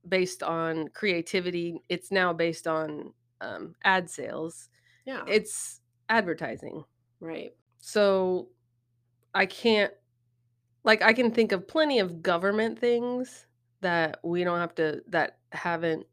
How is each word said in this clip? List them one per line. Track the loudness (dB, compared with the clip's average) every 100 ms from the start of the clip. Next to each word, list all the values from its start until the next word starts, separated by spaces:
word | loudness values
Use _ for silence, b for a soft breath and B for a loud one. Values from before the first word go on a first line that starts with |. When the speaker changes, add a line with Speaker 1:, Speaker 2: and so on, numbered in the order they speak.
| 2
Speaker 1:
based | 2 2 -2
on | -4 -2 -2 -2 -6
creativity, | -4 -2 -2 -2 -2 -2 -4 -6 -8 _
it's | -8 0
now | 2 2
based | 2 -2 -2 -2
on, | -2 -4 -8 -14 _ _ _
um, | -12 -10 -12 -2
ad | 2 2 -2
sales. | -10 -10 -8 -10 -12 -20 b b b -12
Speaker 2:
Yeah. | -10 0
Speaker 1:
It's | 0 0 -10 -10 -14 _ _ 0
advertising. | 0 0 -4 -6 -8 -12 -14 -16 _ _ _
Speaker 2:
Right. | -12 -12 -14 _ _ _
Speaker 1:
So | -4 2 4 4 0 -2 -6 _ _ _ _ _ _ _ _
I | 0 0
can't, | 2 4 4 4 -2 _ _ _ _ _ _ _ _ 4
like, | 6
I | 6
can | 6 4
think | 4 2
of | 0 0
plenty | 0 2 2
of | 0 -2
government | 0 2 2 2 -2 0
things | 0 0 0 -4 -6 -12 _ _ _ _
that | -2 0 0 -2
we | -4 0 0
don't | 0
have | -2 0
to, | -2 -2 -2
that | 0 0 _ _
haven't | -6 -4 -2 -2 -2 -6